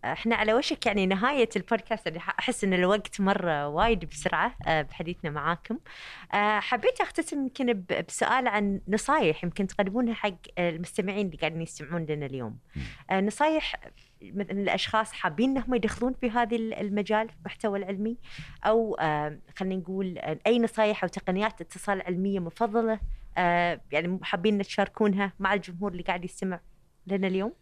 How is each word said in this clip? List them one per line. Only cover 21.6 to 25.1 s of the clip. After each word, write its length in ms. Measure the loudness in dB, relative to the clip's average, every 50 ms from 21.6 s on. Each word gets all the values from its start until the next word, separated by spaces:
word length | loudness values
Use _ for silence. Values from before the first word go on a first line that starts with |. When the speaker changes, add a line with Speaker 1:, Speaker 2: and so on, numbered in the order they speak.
Speaker 1:
اتصال 420 | -14 -14 -12 -8 -2 -2 -2 -2
علمية 380 | 0 -2 -2 0 0 0 0 0
مفضلة، 600 | -2 -4 -2 0 0 2 2 2 2 2 0 0 -2 -6 -6 -6 -8 -6 0 2
آه، 420 | 4 4 4 4 4 2 0 -2 -6 -2
يعني، 260 | -2 0 0 0 -2 -2
حابين 400 | -2 -2 -2 2 4 4 4 4
تشاركونها 720 | 0 0 2 0 0 0 2 2 4 4